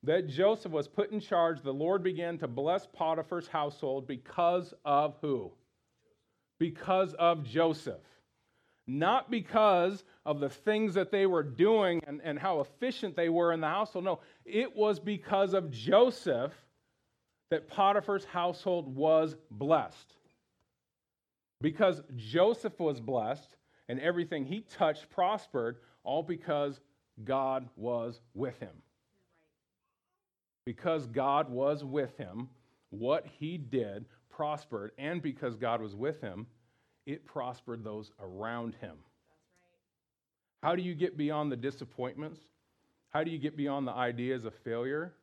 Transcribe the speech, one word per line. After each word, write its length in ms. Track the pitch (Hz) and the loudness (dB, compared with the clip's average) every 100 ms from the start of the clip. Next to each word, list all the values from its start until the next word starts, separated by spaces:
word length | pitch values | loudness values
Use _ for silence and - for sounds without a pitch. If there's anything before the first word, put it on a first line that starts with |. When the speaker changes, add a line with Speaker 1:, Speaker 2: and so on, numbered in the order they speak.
Speaker 1:
that 260 | 127 170 165 | 2 2 2
Joseph 440 | 135 196 220 185 | 4 4 4 -2
was 140 | 156 143 | -4 -2
put 240 | - - | -2 -2
in 100 | 214 | -2
charge, 420 | - 180 165 156 | 0 4 4 2
the 100 | 139 | -4
Lord 300 | 135 160 196 | -2 2 2
began 340 | 180 165 170 170 | 2 -2 -4 -4
to 100 | 151 | -4
bless 400 | 120 147 185 - | -2 0 0 -2
Potiphar's 640 | - 160 160 160 175 165 | -4 -2 -2 -2 -6 -4
household 580 | 160 147 143 143 135 127 | -2 -2 -4 -4 -4 -4
because 680 | 127 - - 170 180 170 - | -10 -8 2 2 2 -2 -8
of" 320 | 147 143 151 - | 2 4 4 0
who? 280 | 151 131 95 - _ _ _ _ _ _ _ _ _ _ | -2 -2 -2 -14 _ _ _ _ _ _ _ _ _ _
Because 560 | 165 151 - 190 190 | -4 -2 0 2 2
of 300 | 147 170 165 | 4 4 4
Joseph. 580 | 127 131 160 156 - 90 - _ _ _ _ _ _ _ - | 0 2 2 2 -4 -10 -14 _ _ _ _ _ _ _ -8
Not 440 | 135 170 247 - | 0 2 2 0
because 760 | 233 - 220 214 185 175 196 - _ - | -4 2 6 8 8 4 0 -12 _ -4
of 120 | 147 | 0
the 120 | 139 | -2
things 420 | 139 - 214 220 | -2 0 2 2
that 160 | 180 185 | 2 2
they 140 | 202 | 4
were 180 | 196 175 | 4 4
doing 600 | 147 120 190 226 190 170 151 | 0 4 6 6 6 2 -2
and, 140 | 143 | -8
and 160 | 160 147 | -6 -2
how 220 | 180 165 | 0 0
efficient 560 | 135 - 254 - 208 165 | -2 -2 -4 -2 -6 0
they 140 | 170 | 2
were 240 | 170 170 | 4 4
in 80 | 165 | 2
the 60 | 156 | 0
household. 360 | 180 214 185 | 0 -2 -2
No, 160 | 185 165 - _ | -2 -4 -6 _
it 320 | - 208 247 214 | -4 -2 -2 2
was 240 | 214 202 | 2 2
because 540 | 165 202 - 196 196 | -2 -6 0 2 4
of 160 | 190 165 | 2 0
Joseph 840 | 117 117 190 254 233 185 120 135 - _ _ _ _ _ _ _ _ _ | -6 6 8 8 4 -2 0 -2 -6 _ _ _ _ _ _ _ _ _
that 200 | 160 156 | -4 -2
Potiphar's 580 | - 196 208 202 196 196 | 2 4 4 2 -4 -2
household 680 | 180 175 175 196 175 139 | -2 -2 -2 -2 -2 -2
was 400 | 131 156 160 160 - _ | 0 6 6 4 -4 _
blessed. 640 | 107 139 160 107 - - _ _ _ _ _ _ _ _ _ _ _ _ _ _ _ | -6 2 2 2 -10 -20 _ _ _ _ _ _ _ _ _ _ _ _ _ _ _
Because 400 | 143 156 196 170 - 123 | -4 2 2 2 -8 -12
Joseph 640 | 107 139 196 233 214 - | -4 2 4 2 -6 -2
was 220 | 165 131 | -2 -2
blessed 560 | 113 127 110 143 - _ _ _ - | -2 -2 -2 -6 -8 _ _ _ -8
and 100 | 127 | -4
everything 460 | 156 175 170 160 | -2 -2 -2 -4
he 160 | 135 196 | -4 -6
touched 480 | 220 - 165 151 - | -8 0 0 0 -6
prospered, 720 | - 185 208 - 135 117 123 _ _ | 0 0 0 -4 -4 -4 -6 _ _
all 180 | - 143 | -4 -4
because 580 | 160 165 - 147 143 135 _ _ _ - | -2 -6 -2 -2 -2 -6 _ _ _ -16
God 440 | 110 135 135 131 123 - | -4 -2 0 -2 -6 -8
was 440 | 113 120 117 117 _ | -4 -4 -4 -10 _
with 240 | 98 135 127 | -6 -6 -6
him. 240 | 104 78 _ _ _ _ _ _ _ _ _ _ _ _ _ _ _ _ _ _ | -16 -16 _ _ _ _ _ _ _ _ _ _ _ _ _ _ _ _ _ _
Because 420 | - 117 175 160 123 | -10 -4 -2 -2 -2
God 440 | 117 135 143 147 | -2 2 2 2
was 340 | 123 139 147 | 0 0 0
with 320 | 139 143 131 - | -2 -4 -4 -6
him, 320 | 101 101 131 _ _ _ _ | -12 -10 -12 _ _ _ _
what 360 | 101 120 156 151 - | -6 0 0 -2 -10
he 180 | 156 175 | -8 -8
did 480 | 131 131 107 101 120 _ _ | -4 -2 -2 -8 -14 _ _
prospered, 640 | - 151 147 - 113 107 - | -6 -6 -6 -8 -10 -10 -8
and 240 | 139 175 | -6 -4
because 340 | 147 131 131 110 | -6 -6 -8 -4
God 240 | 120 117 | -2 -2
was 140 | 110 | -4
with 260 | 101 135 156 | -6 -6 -6
him, 260 | 113 90 110 _ _ _ _ _ - | -10 -10 -14 _ _ _ _ _ -14
it 180 | 147 | -14
prospered 580 | - 147 123 123 - 117 | -10 -8 -8 -10 -12 -12
those 280 | 107 107 104 _ | -10 -12 -14 _
around 540 | 98 92 110 120 117 | -16 -8 -6 -6 -8
him. 220 | 110 101 76 | -10 -14 -16
Speaker 2:
That's 420 | 76 _ _ _ _ _ 175 _ _ _ _ _ _ _ _ _ | -20 _ _ _ _ _ _ _ _ _ _ _ _ _ _ _
right. 60 | 147 | -2
Speaker 1:
How 60 | 180 | 0
do 60 | |
you 120 | 180 | -2
get 220 | 160 175 147 | -2 -2 0
beyond 340 | 147 151 151 | -2 0 -2
the 60 | 123 | -4
disappointments? 840 | 131 - 123 - 127 127 156 170 _ _ _ _ _ _ _ | -6 -8 -14 -8 -8 -8 -12 -14 _ _ _ _ _ _ _
How 140 | 147 | -2
do 60 | 165 | -2
you 80 | 160 | -4
get 180 | 143 151 | -6 -4
beyond 320 | 143 139 131 | -4 -2 -4
the 40 | |
ideas 520 | 110 123 120 123 131 | -2 -2 -2 -4 -4
of 100 | 113 - | -6 -12
failure? 520 | - 117 127 147 175 _ | -8 -6 -4 -6 -8 _